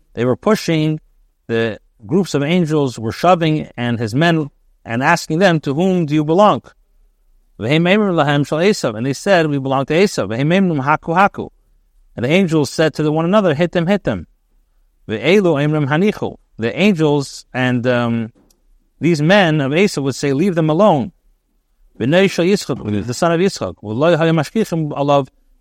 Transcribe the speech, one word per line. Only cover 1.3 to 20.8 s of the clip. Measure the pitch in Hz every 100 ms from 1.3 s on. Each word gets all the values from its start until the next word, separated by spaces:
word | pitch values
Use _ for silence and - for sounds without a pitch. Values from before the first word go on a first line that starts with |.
| _ -
the | 113 113 101 _ _ 107
groups | 170 175
of | 143
angels | 143 180 156 151 139 117
were | 110
shoving, | - 175 180 160 156 131 -
and | 120 117
his | 113
men, | 123 170 165 143 - _ _
and | - 117
asking | 143 170 - 160
them, | 190 160
"To | 143
whom | 139 190 180 151
do |
you | 151
belong?" | 151 170 208 135 - _ _ _ _ _ _ _ _ -
V'hem | 107 156
emrim | 175 208 202
lahem | 170 147 143 139
shal | 156
Esav, | 190 208 135 107
and |
they | 131
said, | 135 202 185 160
"We | 143
belong | 135 135
to | 135
Esav." | 156 202 - 101
V'hem | 113 147
emrim | 185 185 151
haku | 135 151 -
haku. | 170 196 - - - _ _ _ _ _ -
And |
the | 120
angels | 175 185 156 139
said | - 160
to | -
the | 151
one | 151 170
another, | 120 185
"Hit | 143 175
them, | 175 165
hit | 202
them." | - 98 78 _ _ _ _ _ _ _ -
Ve'elu | 107 127 202 180 143
emrim | 147 156 139
hanichu. | 151 208 - 113 - _ -
The | 113
angels | 131 202 170 156 147 135 - -
and, | 123 127 123 123
um, | 123 120 117 113 - _ _ _ _ _ _
these | 160 160
men | 151 208 175 156
of | 135
Esav | 156 202 -
would | 139
say, | - 143
"Leave | 135 196
them | 170 156
alone." | 156